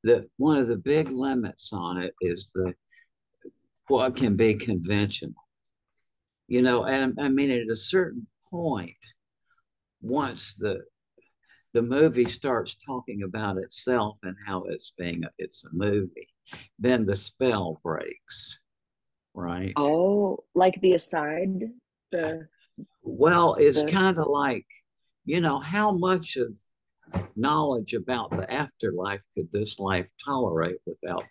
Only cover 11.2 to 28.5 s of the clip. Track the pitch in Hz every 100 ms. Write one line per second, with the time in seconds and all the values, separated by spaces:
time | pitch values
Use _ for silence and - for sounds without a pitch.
11.2 | _ _ _ _ _ 117 120 139 156 120
12.2 | 117 - 139 165 135 - - 127 123 101
13.2 | 95 104 107 95 - - - 123 104 104
14.2 | 92 98 101 92 90 87 - - 87 85
15.2 | 82 - - - - 85 101 101 92 -
16.2 | - _ _ - - - 127 123 101 98
17.2 | - _ 131 107 85 82 85 78 78 -
18.2 | _ - - - _ _ _ _ _ _
19.2 | _ - 87 87 95 147 143 160 185 208
20.2 | 202 - _ 175 185 185 190 175 - 165
21.2 | 147 160 190 190 220 247 _ _ _ 175
22.2 | 156 160 156 _ _ - - _ - -
23.2 | 151 175 170 - 147 139 151 185 190 170
24.2 | 147 143 139 113 - - _ _ _ _
25.2 | - 165 165 139 147 196 214 185 185 185
26.2 | 165 135 117 104 _ _ _ _ - 95
27.2 | 95 107 135 156 147 123 101 120 123 123
28.2 | - - -